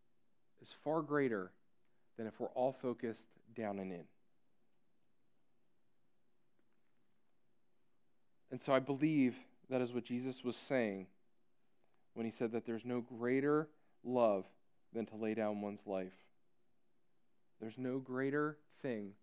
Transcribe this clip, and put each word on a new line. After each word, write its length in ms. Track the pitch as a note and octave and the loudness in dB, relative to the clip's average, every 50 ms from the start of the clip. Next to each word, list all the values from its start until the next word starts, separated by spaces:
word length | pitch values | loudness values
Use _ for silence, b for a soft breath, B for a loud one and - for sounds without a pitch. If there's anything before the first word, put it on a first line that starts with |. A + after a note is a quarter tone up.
| _ _ _ _ _ _ _ _ _ _ _ - - | _ _ _ _ _ _ _ _ _ _ _ -20 -18
is 100 | - - - - | -18 -16 -8 -2
far 180 | C#3+ D#3 E3 D#3 | 0 0 0 2
greater 480 | C#3+ D3 D3 C#3 B2 A2+ G2 F#2 F#2 - - _ _ _ - _ _ _ - _ _ _ | 2 2 2 4 4 2 0 -2 -4 -10 -16 _ _ _ -20 _ _ _ -20 _ _ _
than 120 | - A2+ G#2+ | -8 -8 -8
if 100 | - - | -6 -6
we're 80 | A#2+ - | -6 -4
all 220 | - B2+ B2+ C#3 C3+ | 0 2 2 2 0
focused 540 | - - B2+ A#2+ - - A#2 A2 - - - - - - - A2+ | 0 -2 -4 -4 -2 -4 -6 -6 -6 -12 -18 -20 -20 -20 -14 -8
down 280 | B2 A2 G#2 G2 G2 | -4 -2 -2 -2 -2
and 100 | F#2+ F#2+ | -4 -6
in. 140 | F#2 E2+ - - - - - _ - - _ _ _ _ _ - - - _ _ _ _ _ - - - _ - - _ _ - - - - - - - - - - - - - _ _ _ _ - - _ _ _ - _ _ _ _ _ _ _ _ _ _ _ _ _ _ _ - - - - _ _ _ - _ _ _ _ - - - - - - - - - - - C3+ | -6 -8 -12 -14 -20 -20 -20 _ -20 -20 _ _ _ _ _ -20 -20 -20 _ _ _ _ _ -20 -20 -20 _ -20 -20 _ _ -20 -20 -20 -20 -20 -20 -20 -20 -20 -20 -20 -20 -20 _ _ _ _ -20 -20 _ _ _ -20 _ _ _ _ _ _ _ _ _ _ _ _ _ _ _ -20 -20 -20 -20 _ _ _ -20 _ _ _ _ -20 -20 -20 -20 -20 -20 -20 -20 -20 -12 -10 -8
And 80 | B2 | -4
so 120 | - - C3+ | 2 4 4
I 60 | C3 | 6
believe 560 | C3 C3+ C#3 C3 D3+ D#3+ D#3 D3 C3 B2 A#2 - - - - - - - | 6 4 2 2 4 4 6 6 6 6 4 0 -8 -20 -20 -20 -6 -2
that 120 | C3 B2+ | 0 0
is 120 | B2+ A#2 B2 | 0 0 -2
what 120 | A#2+ A2+ | -4 -4
Jesus 400 | A2+ B2 A#2+ B2+ C3 B2+ - - | -4 -4 -4 -4 -4 -6 -4 -4
was 100 | B2 A2 | -4 -2
saying 540 | - - - C#3+ B2+ A#2 G#2 G2 F#2+ F#2 - - - - _ _ - _ _ - - - _ _ - - _ - - - _ - | -2 0 2 2 2 2 2 0 -2 -6 -10 -16 -20 -20 _ _ -20 _ _ -20 -20 -20 _ _ -20 -20 _ -20 -20 -20 _ -8
when 100 | A#2 A2+ | -6 -4
he 80 | A2+ G#2+ | -4 -2
said 200 | - B2+ A2 A#2 | 0 0 0 0
that 120 | A2+ G#2+ | -2 -2
there's 220 | - A2+ A2 A2 | -2 -4 -4 -4
no 160 | B2 B2 B2 A#2 | -4 -4 -4 -4
greater 680 | - B2+ A2+ A#2+ B2 C3 C3+ C#3 D3 D3 D3+ D#3 D3+ - - - - - - - | -6 -6 -2 0 2 2 4 4 4 4 2 2 -2 -6 -20 -20 -20 -20 -10 -6
love 440 | B2 B2+ B2 A#2 A2+ G2+ F#2+ F#2 - - - - - - - - _ - | 0 2 4 6 6 4 4 0 -6 -12 -20 -20 -20 -20 -20 -18 _ -6
than 100 | A#2 A2 | -6 -6
to 120 | - A2 | -6 -6
lay 180 | G#2+ A2+ G#2+ A2 | -4 -2 -2 0
down 260 | A2+ G#2+ G#2+ G#2 G#2 | 0 0 0 0 -2
one's 260 | G#2 G2+ G#2 G#2 - | -4 -4 -6 -6 -6
life. 280 | G#2 F#2+ F#2+ F#2 F#2 - - - - - - - - - _ _ _ - _ _ _ _ _ _ _ _ _ - _ _ _ _ _ _ - | -4 -4 -2 -4 -4 -8 -14 -20 -20 -20 -20 -20 -20 -20 _ _ _ -20 _ _ _ _ _ _ _ _ _ -20 _ _ _ _ _ _ -12
There's 160 | A2 A2+ A2 | -12 -12 -8
no 220 | B2+ B2+ B2+ B2+ C3+ | -6 -4 -4 -4 -4
greater 580 | C3 B2+ B2+ B2+ C3+ C#3 C#3+ D3 D3+ D3+ D3+ - - - - - | -6 -6 -4 -2 0 0 2 2 0 0 -2 -6 -14 -20 -14 -8
thing 320 | - C3+ A#2+ G#2+ G#2 G2 G2 - | -4 -4 -4 -4 -4 -8 -12 -16